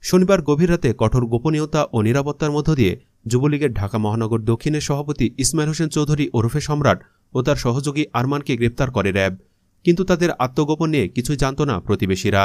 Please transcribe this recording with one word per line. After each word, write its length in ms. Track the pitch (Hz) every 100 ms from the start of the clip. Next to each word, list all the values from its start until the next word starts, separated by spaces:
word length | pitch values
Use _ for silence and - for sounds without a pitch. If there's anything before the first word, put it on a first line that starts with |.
শনিবার 360 | - 185 185 196
গভীর 300 | 147 147 175
রাতে 180 | 170 131 107
কঠোর 260 | 110 123 120
গোপনীয়তা 560 | 117 151 156 151 156 143
ও 40 | 117
নিরাপত্তার 540 | 104 131 139 143 156 147
মধ্য 140 | 147 151
দিয়ে 180 | 101 87 _ _ -
যুবলীগের 460 | 123 143 147 147
ঢাকা 240 | 113 101 110
মহানগর 420 | 107 110 113 113
দক্ষিণের 460 | 110 113 - 151 -
সভাপতি 380 | 143 143 147 113 -
ইসমাইল 320 | 127 160 151
হোসেন 200 | 156 160
চৌধুরী 360 | - 147 151 147
ওরফে 280 | 120 117 147
সম্রাট 380 | 143 147 135 90 - _ _
ও 60 | 127
তার 160 | 127 139
সহযোগী 460 | 127 120 143 143 151
আরমানকে 400 | 120 120 143 - 127
গ্রেপ্তার 340 | 117 117 131
করে 180 | 107 98
র‍্যাব, 220 | 95 95 92 _ _ _ _ -
কিন্তু 180 | 170
তাদের 260 | 190 180 175 -
আত্মগোপন 500 | 127 131 151 156 160
নিয়ে 160 | 151 92
কিছুই 300 | - 123 143
জানত 220 | 139 139
না 140 | 147 98
প্রতিবেশীরা। 640 | - 98 95 95 101 98